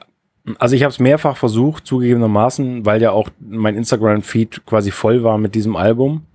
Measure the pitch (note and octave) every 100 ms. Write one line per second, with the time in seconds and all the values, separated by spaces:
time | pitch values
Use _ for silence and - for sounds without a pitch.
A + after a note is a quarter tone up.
0 | - _ _ _ - A2 B2 B2+ C#3 -
1 | B2+ D3 D3+ C3 B2 A2 C3+ D#3 - B2+
2 | B2 A#2+ A2+ G#2 A#2 C3 C3 B2 G#2 G#2+
3 | A2+ G2+ G#2 - A2 A2 G#2+ G#2 A#2 A#2+
4 | A2 G#2+ G2+ A2+ A2 - - A2 G2+ -
5 | A2 B2 A#2 G#2+ G#2+ G#2+ G#2+ F#2+ F#2+ A#2
6 | C3+ D#3 D#3